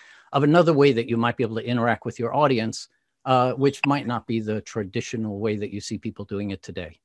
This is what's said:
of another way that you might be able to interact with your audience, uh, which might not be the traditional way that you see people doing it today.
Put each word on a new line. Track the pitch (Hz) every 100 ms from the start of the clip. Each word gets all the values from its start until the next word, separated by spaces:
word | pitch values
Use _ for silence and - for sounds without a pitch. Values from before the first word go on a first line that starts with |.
| - - -
of | 139
another | 147 170 165
way | 143 143
that | 117 113
you | 117
might | 117 120
be |
able | 113 110
to | 117
interact | 120 117 110 120
with | -
your | 117
audience, | 120 147 120 110 - - _ _ _ 135
uh, | 127 127
which | 127 139 135 139
might | 143 113
not | 120 -
be | 113
the | 107 107
traditional | - 113 95 117 - 113 107 101
way | 107 107
that | 101
you | 101
see | - 104
people | 113 -
doing | 101 101 104
it | 95
today. | - 92 80 -